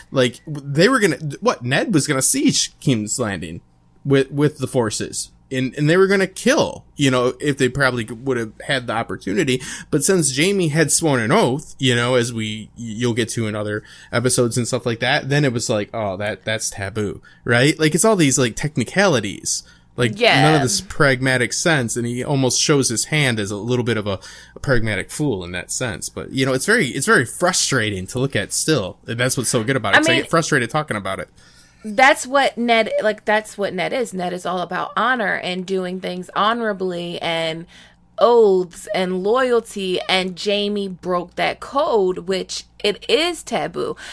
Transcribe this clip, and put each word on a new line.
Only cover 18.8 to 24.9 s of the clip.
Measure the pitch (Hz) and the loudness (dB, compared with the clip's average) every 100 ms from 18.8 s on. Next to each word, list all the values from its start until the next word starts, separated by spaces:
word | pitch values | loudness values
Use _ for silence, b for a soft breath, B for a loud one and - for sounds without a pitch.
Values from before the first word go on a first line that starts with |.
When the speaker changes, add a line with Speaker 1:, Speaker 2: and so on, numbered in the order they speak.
| 113 180 202 127 101 - - - b b b - | -2 2 4 2 0 -8 -6 -6 b b b -2
Speaker 1:
Like, | 123 107 | -2 2
Speaker 2:
Yeah. | 233 156 | 4 6
Speaker 1:
none | 147 156 | 6 4
of | |
this | 131 - | 2 -2
pragmatic | - - 143 131 131 127 117 | -4 2 2 4 2 2 0
sense, | - 175 151 113 123 | 0 2 2 0 -4
and | 117 | -4
he | 123 | -4
almost | 127 143 131 - | -2 2 2 2
shows | - 143 123 | 2 4 2
his | 110 - | 0 -2
hand | 156 139 110 | 0 2 0
as | 101 | -2
a | 104 | -4
little | 113 123 | -2 0
bit | 117 110 | 0 -2
of | 101 | -2
a, | 95 B B B - | -4 B B B -8
a | |
pragmatic | - 123 113 | 0 2 2